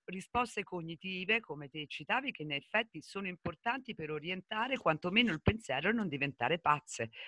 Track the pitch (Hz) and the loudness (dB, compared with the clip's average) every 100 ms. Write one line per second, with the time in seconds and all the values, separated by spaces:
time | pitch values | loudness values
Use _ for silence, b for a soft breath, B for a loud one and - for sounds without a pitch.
0 | - 185 - 240 240 - 196 180 165 165 | -10 -10 -2 0 0 -2 -6 -6 -6 -8
1 | 190 185 185 226 220 147 143 156 147 - | -6 -4 0 0 0 -10 -8 -10 -8 -8
2 | 151 233 269 - 151 143 - 214 233 160 | -2 0 -2 -6 -4 -6 0 0 0 -6
3 | - 196 190 180 - 160 233 262 254 165 | -10 -6 -6 -6 -8 -4 -2 -2 -4 -8
4 | 151 151 160 185 - 214 247 262 170 156 | -4 -4 -4 -6 -4 -2 0 0 2 2
5 | 175 208 240 160 - 226 - 131 175 233 | 4 4 4 4 2 2 2 0 2 2
6 | 190 139 139 - 120 170 151 147 - - | 2 0 -2 2 2 4 4 4 2 -6
7 | 113 B | -6 B